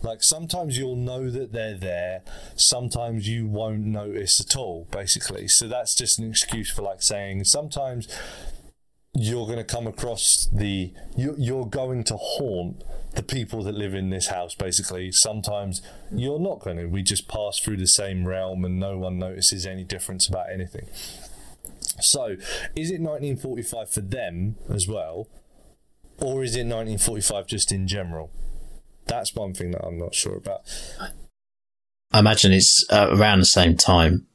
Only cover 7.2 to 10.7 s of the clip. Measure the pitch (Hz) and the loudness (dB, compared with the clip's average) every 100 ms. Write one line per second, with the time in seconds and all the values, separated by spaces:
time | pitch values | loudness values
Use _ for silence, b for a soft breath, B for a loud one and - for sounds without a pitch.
7.2 | 98 95 98 135 151 147 135 123 107 B | -4 0 2 2 2 -4 -4 -6 -8 B
8.2 | B B B B B _ _ _ _ - | B B B B B _ _ _ _ -2
9.2 | 110 120 110 117 110 120 113 98 123 110 | 0 0 -2 -4 -4 -4 -4 -4 -6 0
10.2 | - - - 104 104 | 4 4 4 4 2